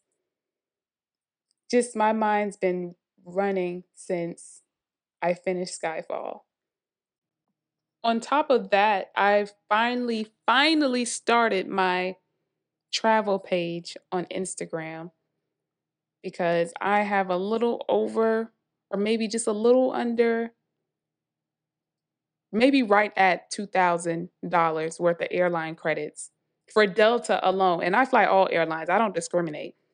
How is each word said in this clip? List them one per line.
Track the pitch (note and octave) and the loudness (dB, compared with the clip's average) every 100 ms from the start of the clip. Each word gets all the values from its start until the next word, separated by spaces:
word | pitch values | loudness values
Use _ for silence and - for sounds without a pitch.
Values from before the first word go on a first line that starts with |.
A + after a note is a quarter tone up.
| _ _ _ _ _ _ _ _ _ _ _ _ _ _ _ _ _ | _ _ _ _ _ _ _ _ _ _ _ _ _ _ _ _ _
Just | B3 A#3+ G#3+ | 0 0 0
my | G#3+ | 0
mind's | A3 G#3+ G#3 G#3 F#3+ | 0 0 0 -2 -2
been | F#3 F3+ F3 F3 _ _ | -2 -2 -6 -12 _ _
running | F3+ F3+ G3+ F#3+ F3+ F3+ - | -10 -4 -2 -2 -4 -6 -12
since | - - F3+ E3+ - - - _ _ _ _ _ _ | -20 -6 -4 -4 -10 -18 -20 _ _ _ _ _ _
I | - | -4
finished | F3+ - F3+ F3+ - | -2 -4 -4 -6 -8
Skyfall. | E3 D#3+ - - - - _ _ _ _ _ _ _ _ _ _ _ _ _ _ _ _ | -8 -8 -8 -8 -8 -12 _ _ _ _ _ _ _ _ _ _ _ _ _ _ _ _
On | A#3 A#3 | -2 -2
top | A#3 C#4+ D4+ | 0 -2 2
of | B3 G3 | 0 2
that, | G3 G#3 G3 - - | 2 2 0 -2 0
I've | G3+ G#3 G3+ - _ | 2 2 0 -10 _
finally, | G#3 A#3 B3 A#3+ A3+ G#3+ _ - | 0 0 -2 -4 -4 -6 _ 0
finally | A#3+ D4 D#4+ C#4+ B3 | 2 4 2 2 0
started | A#3+ - - A#3 A3+ G3 - | -2 -4 0 2 2 0 -2
my | G3 F#3 F3+ F#3 F#3 _ _ _ _ _ _ _ | -2 0 0 -4 -8 _ _ _ _ _ _ _
travel | - A3+ A3 G3+ G3 | -2 2 2 2 -2
page | - F#3 E3+ E3+ E3+ - _ | -2 -4 -4 -8 -12 -18 _
on | F#3 - | -8 -6
Instagram | - F#3 - F3 E3 D#3+ D#3+ F3 _ _ _ _ _ _ _ _ _ _ _ | -6 -8 -8 -10 -10 -10 -12 -16 _ _ _ _ _ _ _ _ _ _ _
because | F#3 F3+ F3 F3 E3+ - | -14 -4 0 0 -2 -4
I | F#3+ G#3 | 0 0
have | G3+ G3+ F#3 | 0 -2 -2
a | F3+ | -2
little | G3 A3 A#3+ - - | -2 -2 -2 -4 -2
over, | G#3 G#3+ A3 A3+ A3 A3+ _ _ _ _ | 0 0 0 0 0 -4 _ _ _ _
or | G3 | -4
maybe | G#3 A3+ A3 | -2 0 -2
just | A3+ A3+ | -4 -4
a | |
little | G#3 A3+ B3+ B3+ | 0 4 4 4
under, | - A#3+ A#3 A#3 A3+ A#3 - _ _ _ _ _ _ _ _ _ _ _ _ _ _ _ _ _ _ _ | -2 -4 0 0 0 -4 -10 _ _ _ _ _ _ _ _ _ _ _ _ _ _ _ _ _ _ _
maybe | G3+ B3+ C#4 | 2 4 4
right | A3 G3+ G#3 - | 4 2 2 2
at | F#3+ F3 - | 2 2 -4
two | - G3+ | -10 -4
thousand | F#3+ F3+ E3+ F3 E3 F3 _ F3+ | 0 2 0 -2 -6 -8 _ -2
dollars | F3 E3 D#3+ D#3+ - | 0 0 0 -6 -2
worth | F3 E3+ | 0 0
of | E3+ | -2
airline | F3 F3+ E3+ D#3+ | 0 0 0 -6
credits | E3 E3 D3+ D3+ - - _ _ _ _ | -6 -4 -4 -6 -12 -20 _ _ _ _
for | - G#3 | 2 2
Delta | F3+ G#3+ A#3 A#3 G3 | 4 4 4 0 0
alone. | F#3 F#3+ F#3 E3+ | 0 2 2 2
And | F3 G#3 | 0 2
I | |
fly | C4 A#3+ F#3+ | 4 4 4
all | F#3+ F#3+ | 4 4
airlines. | E3+ D#3+ D#3+ D#3+ | 2 0 -2 0
I | F#3+ | 0
don't | A3+ | 2
discriminate. | F#3 E3 F3 E3+ D3 D3+ - _ | -2 -2 -2 -2 -6 -12 -16 _